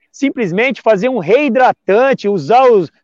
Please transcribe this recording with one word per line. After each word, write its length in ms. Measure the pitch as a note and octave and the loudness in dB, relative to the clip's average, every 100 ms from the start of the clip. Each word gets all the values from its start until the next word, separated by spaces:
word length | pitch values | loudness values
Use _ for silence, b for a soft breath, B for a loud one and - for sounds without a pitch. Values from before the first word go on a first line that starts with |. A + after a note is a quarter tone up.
| _ | _
simplesmente 680 | - C#4 C#4+ G#3 F3 B3+ A#3+ | -6 -6 -4 -4 -2 -4 -2
fazer 260 | - G#3+ A#3 | -2 0 -2
um 120 | B3+ | -4
reidratante, 1080 | D#3 A#3 D4 A#3+ B3 - - G3+ C4+ C4 G3+ | 0 0 0 0 0 0 -2 0 0 -2 -4
usar 360 | G3+ C#3 A#3 C4 | -4 0 2 4
os, 220 | A3 D#3+ _ | 2 0 _